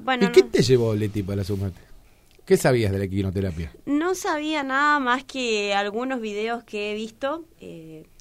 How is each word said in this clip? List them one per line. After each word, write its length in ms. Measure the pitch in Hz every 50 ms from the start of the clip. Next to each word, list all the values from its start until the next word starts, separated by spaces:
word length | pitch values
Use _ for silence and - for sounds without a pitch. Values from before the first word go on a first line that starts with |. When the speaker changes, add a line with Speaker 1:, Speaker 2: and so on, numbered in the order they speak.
| -
Speaker 1:
bueno, 220 | 240 262 247 196 -
Speaker 2:
¿Y 40 | 240
qué 80 | 381 269
Speaker 1:
no 40 | 226
Speaker 2:
te 120 | - -
llevó, 320 | 127 113 131 123 117 113 107
Leti, 300 | 107 107 104 104 104 98
para 200 | 90 98 98 98
sumarte? 340 | 90 104 95 98 98 92 - - - - - - - - _ _ _ _ _ -
¿Qué 120 | - 190 190
sabías 340 | - 151 127 120 110 98
de 80 | 95 98
la 60 | 101
equinoterapia? 640 | 95 95 98 98 98 87 98 95 95 82 80 82 73 - - -
Speaker 1:
No 280 | - 285 294 320 359 381
sabía 500 | 370 - 392 330 302 302 302 311 302 277
nada 360 | 269 262 269 294 294 294 294
más 240 | 262 247 240 262 254
que 500 | - - 269 254 233 220 208 202 202 202
algunos 480 | 196 202 208 196 226 247 262 262 254
videos 420 | 220 220 208 208 214 226 240 233 240
que 280 | - - 208 208 208
he 40 | 208
visto. 480 | 214 220 220 220 - - 269 302 330 320 - _ -
Eh, 460 | - 180 170 165 160 160 160 156 - - _ -